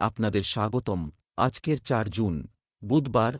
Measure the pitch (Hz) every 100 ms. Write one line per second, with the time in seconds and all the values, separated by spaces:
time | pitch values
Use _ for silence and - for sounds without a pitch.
0 | 107 107 110 101 98 - 107 123 117 92
1 | 76 - _ - 123 - - 147 - 120
2 | 104 95 107 78 - _ _ _ 104 147
3 | 135 117 113